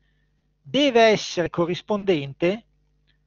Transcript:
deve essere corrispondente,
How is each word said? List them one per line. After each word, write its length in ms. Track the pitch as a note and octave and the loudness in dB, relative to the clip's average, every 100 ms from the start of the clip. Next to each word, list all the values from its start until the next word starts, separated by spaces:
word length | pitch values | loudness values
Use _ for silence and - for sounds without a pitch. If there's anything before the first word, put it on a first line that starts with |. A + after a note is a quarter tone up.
| _ _ _ _ _ _ | _ _ _ _ _ _
deve 420 | - F#3 D4 A#3 | -6 0 2 4
essere 440 | A3+ G3+ - - D#3+ | 4 4 -2 -6 -4
corrispondente, 1160 | - E3+ F3 - G#3 G3 E3 C#3 C3+ E3+ A3 - _ _ _ _ _ | -2 -4 -4 -6 -6 -2 -2 -2 -4 -2 -2 -10 _ _ _ _ _